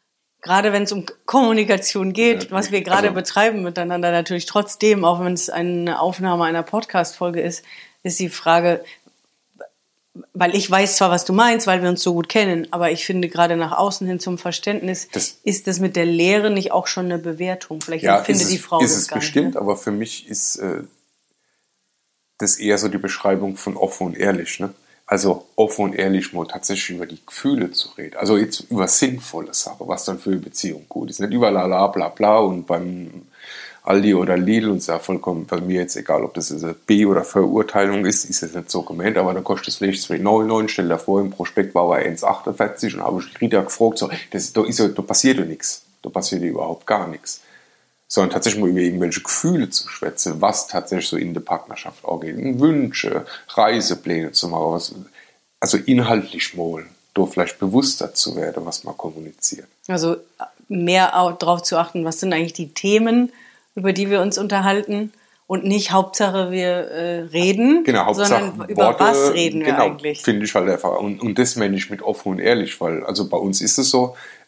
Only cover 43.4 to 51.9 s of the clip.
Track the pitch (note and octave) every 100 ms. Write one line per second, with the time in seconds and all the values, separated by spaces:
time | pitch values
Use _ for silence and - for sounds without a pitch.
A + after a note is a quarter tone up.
43.4 | A#2 A2 F#2+ - A2+ A2 G2 - - G2
44.4 | - A2 G#2+ A#2 G#2+ - - G2 C3+ C3
45.4 | E2 D#2+ - - _ _ - - - F#2+
46.4 | F2 E2 D#2+ E2 - G#2+ E2+ D#2 - -
47.4 | _ - _ _ _ _ _ - F#2 F#2
48.4 | A#2 G#2 F#2 F#2 F2 F2+ F2 - - -
49.4 | D#3+ F3 G#2+ - - - - - - D#2
50.4 | G2 G#2+ - F#2 - F#2 - E2+ F2 E2
51.4 | - - - - -